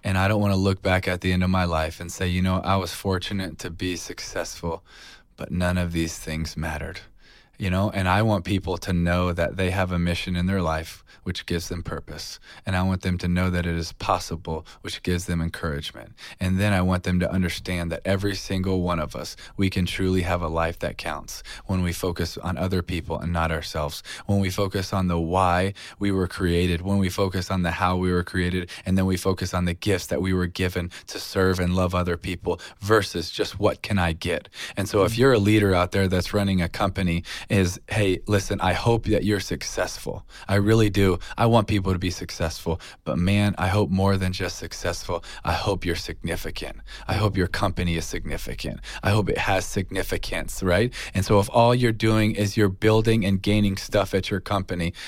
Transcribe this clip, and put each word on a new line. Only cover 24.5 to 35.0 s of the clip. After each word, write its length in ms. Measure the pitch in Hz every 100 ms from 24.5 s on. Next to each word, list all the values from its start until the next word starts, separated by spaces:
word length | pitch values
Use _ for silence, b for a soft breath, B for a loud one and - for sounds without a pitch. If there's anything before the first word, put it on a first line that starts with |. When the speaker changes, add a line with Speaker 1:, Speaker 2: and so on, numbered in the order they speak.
Speaker 1:
focus 420 | 90 98 98 92
on 140 | 98 92
the 120 | 85
why 540 | 82 92 92 87 98 101 B -
we 120 | 101
were 160 | 95 90
created, 540 | - 90 85 90 85
when 180 | 92 101
we 100 | 95
focus 400 | 98 98 92 90
on 140 | 95
the 80 | 90
how 260 | 90 90 90
we 140 | 92
were 120 | 90
created, 460 | 87 95 90 90 87 B -
and 120 | 95
then 80 | 95
we 120 | 92
focus 360 | 98 92 90
on 120 | 92 87
the 80 |
gifts 320 | 85 - 92 -
that 140 | 76
we 100 | 92
were 160 | 92 90
given 440 | - 92 90 82 B -
to 120 | 92
serve 400 | - 95 95 90
and 160 | 90 92
love 200 | 90 90
other 220 | 90 85
people 420 | 95 87 90 87 B -
versus 520 | 101 110 98 87 85
just 280 | - 98 95
what 220 | 101 -
can 160 | - 101
I 160 | 87
get. 340 | 82 87 82 - B B -
And 100 | 92
so 160 | 104